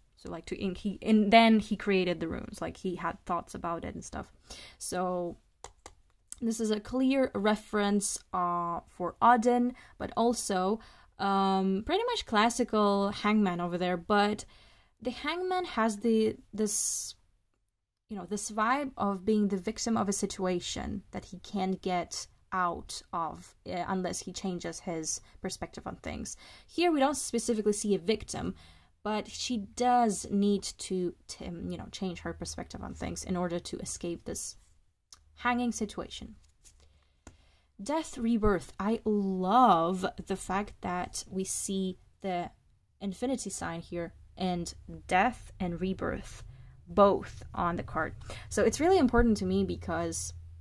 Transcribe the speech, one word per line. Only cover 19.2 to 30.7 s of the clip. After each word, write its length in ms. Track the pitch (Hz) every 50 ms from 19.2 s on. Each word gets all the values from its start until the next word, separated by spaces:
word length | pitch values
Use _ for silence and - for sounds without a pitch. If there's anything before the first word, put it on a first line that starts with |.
| 185
being 240 | 220 214 214 208 196
the 80 | 202
victim 400 | 185 180 220 226 - - 233 226
of 120 | 220 202 196
a 40 | 196
situation 920 | - 214 190 - - 190 180 180 175 - - - - - - 214 196 - - -
that 140 | - -
he 120 | - - 180
can't 420 | - - - 196 190 190 190 -
get 460 | - 190 180 175 165 - - - - - _ _ _ _ -
out 500 | 185 180 175 170 - - - - - - _ -
of, 420 | 175 165 156 - 170 180 - - _ - 180
uh, 160 | 180 175 175 -
unless 320 | 190 190 180 175 180 -
he 120 | - 185 180
changes 480 | - - 190 180 175 - 170 165 -
his 400 | - 190 165 165 156 151 - - - - - -
perspective 460 | - 190 - - 165 160 - - -
on 100 | - 180
things. 400 | - - - - - - - - - - - - - -
Here 260 | - - - 349 349 320
we 80 | 285
don't 160 | 262 285 294
specifically 560 | - - - - 233 - - 240 214 208 214 208
see 220 | - - 208 196
a 40 | 180
victim, 560 | 165 180 220 226 - - - - - 185 - - - - - - _ _ _ _ -
but 260 | 214 214 214 - -
she 300 | - - - - 247 214
does 680 | 196 208 - - 247 247 247 247 240 220 190 - - -
need 320 | - 202 202 202 202 196 -
to, 520 | -